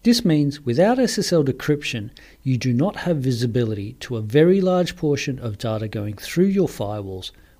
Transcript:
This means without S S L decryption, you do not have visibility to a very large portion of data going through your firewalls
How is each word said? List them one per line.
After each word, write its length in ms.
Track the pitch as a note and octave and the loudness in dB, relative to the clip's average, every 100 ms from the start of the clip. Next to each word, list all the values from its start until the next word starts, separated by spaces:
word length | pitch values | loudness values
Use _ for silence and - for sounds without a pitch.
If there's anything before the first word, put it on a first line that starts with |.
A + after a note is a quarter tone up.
This 200 | A#3 A#3 | 4 4
means 380 | F3+ D#3 C#3+ C#3 | 4 2 2 -2
without 380 | A#2+ B2 G3 B3+ | -2 4 4 4
S 180 | B3 - | 0 0
S 160 | - | 2
L 100 | E3+ | 2
decryption, 680 | C3+ - - D3 D3 A2+ G#2 - - - | 2 -2 -2 -2 -2 -8 -8 -14 -20 -8
you 160 | C3+ B2 | -2 0
do 140 | C3 | 0
not 260 | A#2+ F#3 - | 2 0 -2
have 200 | F3 D#3 | -2 0
visibility 760 | B2+ A#2+ B2 A#2 A2+ G#2 G2+ | 0 -2 0 0 -2 -4 -8
to 220 | B2+ - A#2 | -12 -8 -6
a 60 | |
very 400 | A2 C#3+ E3 G3 | 0 4 6 4
large 340 | F#3 F3+ F3 - | 2 2 0 -2
portion 420 | D3+ C#3 - C3 | -2 0 -2 -6
of 180 | A#2+ G2+ | -8 -6
data 320 | A#2 A2 A2 | -4 -4 -4
going 240 | A2+ G#2 | -6 -6
through 320 | G#2 - - F#3+ | -8 -6 2 2
your 240 | G3 D#3+ | 4 0
firewalls 640 | - G2+ G#2+ G2 F#2 - - - | -2 -6 -6 -8 -10 -12 -16 -20